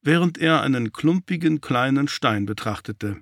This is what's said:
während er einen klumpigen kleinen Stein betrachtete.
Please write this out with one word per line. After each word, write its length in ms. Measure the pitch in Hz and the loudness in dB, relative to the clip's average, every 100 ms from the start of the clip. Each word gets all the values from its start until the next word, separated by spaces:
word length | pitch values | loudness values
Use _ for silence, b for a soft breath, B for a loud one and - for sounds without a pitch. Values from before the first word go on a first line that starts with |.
während 360 | 147 170 175 165 | 4 4 2 0
er 240 | 165 160 | 2 2
einen 320 | 139 127 113 | 2 0 -2
klumpigen 640 | - 156 185 - 175 160 156 | 0 0 0 -2 -2 0 0
kleinen 480 | - 123 131 135 143 | 0 0 2 0 -2
Stein 380 | - 135 107 101 | 0 0 0 -2
betrachtete. 720 | 107 113 104 - 107 104 98 | -4 -6 -6 -8 -8 -8 -8